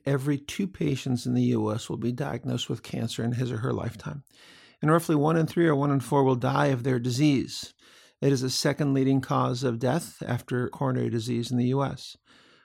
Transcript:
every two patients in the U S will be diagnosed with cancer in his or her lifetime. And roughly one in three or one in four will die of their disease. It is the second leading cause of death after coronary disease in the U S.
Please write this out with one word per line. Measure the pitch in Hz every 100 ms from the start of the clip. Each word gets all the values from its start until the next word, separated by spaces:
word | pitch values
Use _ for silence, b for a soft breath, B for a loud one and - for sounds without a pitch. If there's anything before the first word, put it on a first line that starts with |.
| 139
every | 139 143 139
two | - - 190
patients | - 151 131 135 123 127
in | 123
the |
U | 123 117 107
S | 110 -
will | 123
be | 120
diagnosed | 123 143 123 131 123 -
with | 123
cancer | - 123 113 -
in | 117
his | 120 123
or | 113
her | 127
lifetime. | 117 117 - - 147 - b b b b b
And | 151
roughly | 170 165 151
one | 151 165
in | 156
three | 175 165
or | 139
one | 143
in | 139
four | 117 143
will | 135 123
die | 127 139 143
of | 127
their | 131 127
disease. | 123 120 151 131 - - - _ b b b b
It | 139
is | 131
the | 131
second | - 147 139 143
leading | 135 135 135
cause | - 131 127 127
of | 131 113
death | 123 160 - - -
after | - - 123 123
coronary | - 135 123 117
disease | 117 117 120 120
in | 123
the | 123
U | 135
S. | 135 - - - b b b b